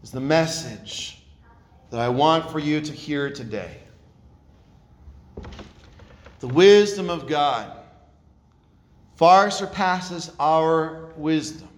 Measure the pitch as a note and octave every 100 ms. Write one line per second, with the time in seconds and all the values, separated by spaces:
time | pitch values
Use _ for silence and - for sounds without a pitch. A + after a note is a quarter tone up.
0 | - B2+ C3+ D#3+ D#3+ - B2 G#2+ - -
1 | - - - - _ - _ _ _ A#2
2 | A#2+ B2 D3+ D#3+ D#3+ D#3 D3 D3+ D3+ B2+
3 | - D3 C#3 C3+ A2 G2+ F2 D#2+ - -
4 | _ _ - _ _ _ _ _ _ _
5 | - - - - - - - - - -
6 | - - - - B2+ C3 F#3+ G#3 G#3 G3+
7 | F3+ E3+ C3 D3+ D3 B2 G#2+ - - -
8 | _ _ _ _ _ _ _ _ _ _
9 | _ - E3+ F#3 G3+ G3+ G3 - F#3 F3+
10 | F3+ F3 E3 - D3 D#3+ D#3+ D#3+ D#3+ D#3+
11 | - - D3+ D#3+ C#3+ - -